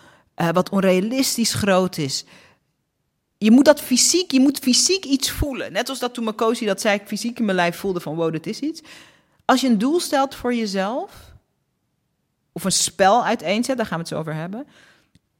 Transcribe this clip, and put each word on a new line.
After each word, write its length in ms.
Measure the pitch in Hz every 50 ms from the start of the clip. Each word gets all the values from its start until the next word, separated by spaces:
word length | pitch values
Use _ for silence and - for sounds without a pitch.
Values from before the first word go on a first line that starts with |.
| - - _ _ _ _ _
eh, 140 | - 175 170
wat 200 | 165 180 185 -
onrealistisch 840 | - 196 185 190 180 185 190 220 247 262 269 - - - 233 - -
groot 420 | - - 202 190 185 185 180 -
is, 280 | - 151 135 - - - - - - - _ _ _ _ _ _ _ _ _ _ _ _ _ _ _ _ _ _ _
je 120 | 208 214
moet 140 | 220 262 285
dat 160 | 311 294 294
fysiek, 500 | - - 254 240 - - - 339 359 -
je 100 | - 262
moet 180 | 254 294 277 -
fysiek 460 | - 254 240 220 - - 370 381 -
iets 260 | 262 277 269 - -
voelen. 420 | - - - 294 262 202 131 104 151
Net 160 | 196 247 247
als 100 | 269 247
dat 160 | 285 247 247
toen 100 | - 226
Makosi 420 | 214 214 220 233 226 240 233 233
dat 140 | 202 190 196
zei, 180 | - 220 202 208
ik 80 | 208
fysiek 320 | - 214 202 - 240 240 -
in 60 | 233
mijn 120 | 202 190
lijf 200 | 180 175 170 170
voelde 240 | - - 202 185 175
van, 140 | - 151 151
"Wow, 180 | 165 165 160 156
dit 140 | 156 -
is 140 | - 226 -
iets." 220 | - 302 330 - - - - - - - _ _ _ _ _ _ _
Als 160 | - 254 254
je 80 | 262 262
een 100 | 233 196
doel 220 | 208 269 311 349
stelt 340 | 339 - - 269 269 269 -
voor 200 | - - 247 247
jezelf, 800 | 233 226 208 190 196 190 202 240 294 370 - - - - - - - _ _ _ _ _ _ _ _ _ _ _ _ _ _ _ _ _ _ _ _ _ _ _
of 120 | 180 -
een 80 | 196 180
spel 520 | - - - - - 196 190 208 233 175
uiteenzet, 520 | 170 226 233 151 160 196 220 240 - 262
daar 100 | 240 220
gaan 120 | - 180 160
we 60 | 170
het 80 | - 160
zo 60 | 151
over 160 | 160 160 156
hebben, 320 | 156 160 175 196 233 294 - _ _ - _ _ _ _ _ _ _ _ _ _ _